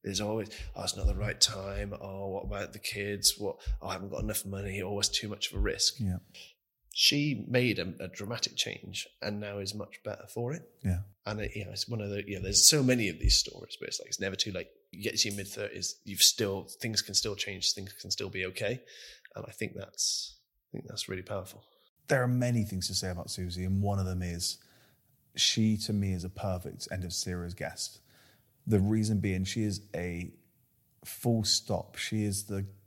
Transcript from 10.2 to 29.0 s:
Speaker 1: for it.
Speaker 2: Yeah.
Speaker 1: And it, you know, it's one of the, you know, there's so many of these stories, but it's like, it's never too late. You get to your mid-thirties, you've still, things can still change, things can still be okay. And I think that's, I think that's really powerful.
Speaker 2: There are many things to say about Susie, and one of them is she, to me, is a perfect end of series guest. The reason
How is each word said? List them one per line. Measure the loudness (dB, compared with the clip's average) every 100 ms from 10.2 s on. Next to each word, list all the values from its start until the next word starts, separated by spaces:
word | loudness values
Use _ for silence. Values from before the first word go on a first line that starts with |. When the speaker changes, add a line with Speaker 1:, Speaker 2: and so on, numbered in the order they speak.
| -8
Speaker 1:
for | -6 -4
it. | -6 -10 _
Speaker 2:
Yeah. | -2 0 -2 -10
Speaker 1:
And | -6 -4
it, | -4
you | -6
know, | -8
it's | -6 -4
one | -2
of | -2
the, | -4 -4
you | -4
know, |
there's | 2 8 10
so | 10
many | 6 6 4
of | 4
these | 6 6
stories, | 4 -6 -14 -10
but | -8
it's | -8
like, | -6
it's | -4
never | -2 0
too | -2
late. | -2 -8 _ _
You | -6
get | -2 2
to | 0
your | 0
mid-thirties, | -8 -6 -6 -4 -6 -8
you've | -10 6
still, | 6 6 0 0 -6 -6
things | -2 -2
can | 0
still | 0 0
change, | -4 -6 -2 0
things | 0 -6
can | -12 -6
still | -6 -4
be | -4 -6
okay. | -4 -4 -4 -8 -18 -18 -20 -16
And | -14 -12
I |
think | -8 -8
that's, | -8 -14 -2 -2 -2 -6 -12 _ _ _
I | -12
think | -8
that's | -8 -6
really | -6
powerful. | -4 -6 -6 -14 -20 _ _ _ 2
Speaker 2:
There | 4
are | 4
many | 4 4 4
things | 2 -2 -2
to |
say | -2 -2
about | -4 -6
Susie, | -6 -4 -2
and | 0 2
one | 2 0
of |
them | 0 -2
is | -2 -2 -4 -6 _ _ _ _ _ _ _
she, | 2 2 6 4 4
to | 2
me, | 2 2
is | 0
a | -2
perfect | -4 -2 -2 -4 -10 -6
end | -4
of | -4
series | -4 -2 -2 -4
guest. | -6 -6 -6 -8 -10 _ -20 -20 _ _ _ 4
The | 4
reason | 6 4